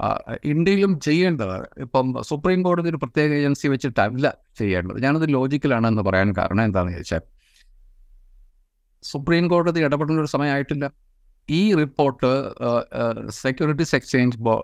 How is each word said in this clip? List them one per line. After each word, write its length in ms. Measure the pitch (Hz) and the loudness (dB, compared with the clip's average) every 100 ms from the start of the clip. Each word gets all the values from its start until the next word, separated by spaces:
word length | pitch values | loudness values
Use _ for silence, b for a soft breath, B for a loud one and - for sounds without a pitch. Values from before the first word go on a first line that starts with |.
ആ, 180 | 104 107 - - | -4 -4 -6 -6
ഇന്ത്യയിലും 560 | 147 151 170 196 196 156 | -2 0 2 2 0 0
ചെയ്യേണ്ടത് 800 | 147 160 185 147 98 92 - - | 0 2 2 0 -4 -6 -10 -14
ഇപ്പം 420 | 131 131 127 123 | -4 -2 0 -4
സുപ്രീം 400 | - 147 185 185 | -6 -2 0 2
കോടതി 260 | 180 170 165 | 2 0 -2
ഒരു 80 | 156 | -4
പ്രത്യേക 360 | 120 151 151 | -2 0 2
ഏജൻസി 360 | 151 143 143 147 | 2 0 0 0
വെച്ചിട്ടല്ല 640 | 135 135 113 104 127 143 - _ - | 0 0 0 0 0 -2 -2 _ -4
ചെയ്യേണ്ടത്. 440 | 104 90 92 104 | -2 0 -2 -2
ഞാനത് 260 | 135 156 156 | 0 0 2
ലോജിക്കലാണെന്ന് 720 | 131 131 143 147 117 113 107 | 0 0 0 0 2 2 2
പറയാൻ 320 | 95 95 101 90 | 2 2 2 0
കാരണം 280 | - 101 | 0 2
എന്താണെന്ന് 280 | 110 95 90 | 2 0 -2
ചോദിച്ചാൽ 280 | 85 - 80 - _ _ _ - - - - - - - - - _ _ _ _ _ | -4 -4 -6 -6 _ _ _ -20 -20 -20 -20 -20 -20 -20 -20 -20 _ _ _ _ _
സുപ്രീം 460 | - 143 139 170 175 | -10 -6 0 2 4
കോടതി 320 | 175 170 165 | 2 2 2
ഇടപെടേണ്ട 400 | 147 147 151 160 | 0 0 0 0
ഒരു 60 | 147 | 0
സമയമായിട്ടില്ല. 640 | 139 147 139 135 143 139 - _ _ _ _ - | -2 0 -2 -2 -4 -6 -10 _ _ _ _ -2
ഈ 240 | 160 208 | 2 4
റിപ്പോർട്ട്, 520 | 170 143 - 139 131 127 | 2 2 2 0 2 0
ആ, 420 | 135 107 - 120 | 0 -2 -4 -2
ആ, 600 | 120 - 120 117 113 110 | 0 -2 -4 -4 -4 -10
സെക്യൂരിറ്റീസ് 640 | - 131 127 151 147 160 | -4 -4 0 0 0 0
എക്സ്ചേഞ്ച് 440 | 131 - 127 123 117 | 0 2 2 2 2
ബോ-, 240 | 113 110 | 0 0